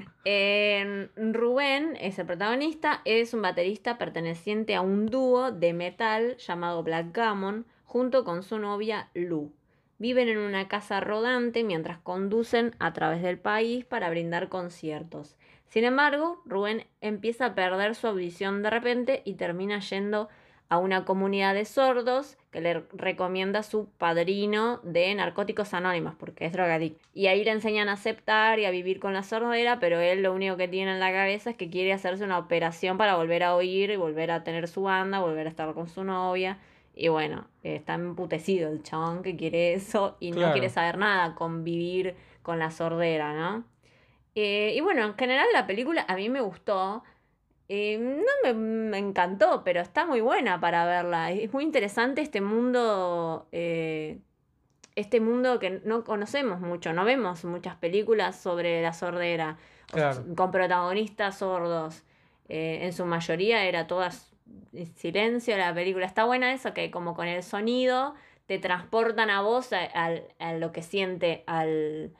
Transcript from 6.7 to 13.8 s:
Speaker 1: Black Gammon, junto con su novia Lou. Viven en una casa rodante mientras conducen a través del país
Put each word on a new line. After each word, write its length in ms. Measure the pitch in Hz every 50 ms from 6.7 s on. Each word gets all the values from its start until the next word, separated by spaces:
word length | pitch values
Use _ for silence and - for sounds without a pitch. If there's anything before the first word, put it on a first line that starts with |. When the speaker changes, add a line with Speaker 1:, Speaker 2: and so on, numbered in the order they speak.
| 175 165
Speaker 1:
Black 300 | 165 165 165 165 170 170
Gammon, 520 | 170 226 240 208 208 196 190 196 208 220 233 _ _ _ _
junto 400 | - - 240 254 247 254 262 226
con 180 | 175 170 180
su 160 | 196 - 226 214
novia 500 | 208 202 202 202 220 220 214 196 - - -
Lou. 380 | 175 175 175 165 151 147 147 - _ _ _ _ _ _ _ _ -
Viven 300 | 208 247 247 254 247 233
en 100 | 220 214
una 280 | 208 202 196 196 196
casa 340 | 196 208 208 208 - 208 196
rodante 640 | 190 202 208 220 226 247 254 247 240 233 233 233
mientras 360 | 233 208 175 160 160 165 170 -
conducen 760 | - 185 180 190 196 202 208 233 226 - 247 233 233 233 - -
a 120 | 170 165
través 300 | 165 - 160 160 165 170
del 160 | 180 180 180 185
país 460 | - 208 208 220 226 233 240 254